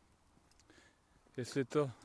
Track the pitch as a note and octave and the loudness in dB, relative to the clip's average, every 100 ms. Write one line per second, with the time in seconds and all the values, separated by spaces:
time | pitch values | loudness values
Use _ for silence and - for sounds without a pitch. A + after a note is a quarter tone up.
0 | - - - - - - - - - _ | -20 -20 -20 -20 -20 -20 -20 -20 -20 _
1 | _ _ - - A#2 C#3 B2+ D3+ C#3 - | _ _ -12 -8 -2 -2 2 2 0 -4